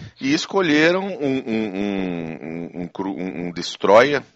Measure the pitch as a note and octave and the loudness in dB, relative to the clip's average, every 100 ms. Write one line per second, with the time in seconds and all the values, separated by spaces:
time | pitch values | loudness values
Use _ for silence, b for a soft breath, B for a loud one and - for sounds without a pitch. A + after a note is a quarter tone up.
0 | - - C3+ D3+ - G3 F3+ D3 D#3+ F#3 | -2 -6 -2 -2 0 0 2 4 4 2
1 | G3 D3+ C#3 C3 - A2 A2 F#2 G2+ G2 | -2 -4 -2 -2 -2 -2 -2 -2 -2 -2
2 | F#2 E2+ E2 D#2+ D#2 E2 E2+ E2+ F2 - | -4 -4 -6 -10 -10 -8 -8 -8 -10 -6
3 | F#2+ E2 F#2 D2+ F2 E2+ - - G2 G#2 | -6 -6 -6 -6 -8 -8 -10 -2 6 8
4 | C#3 C#3 G#2 | 8 2 -4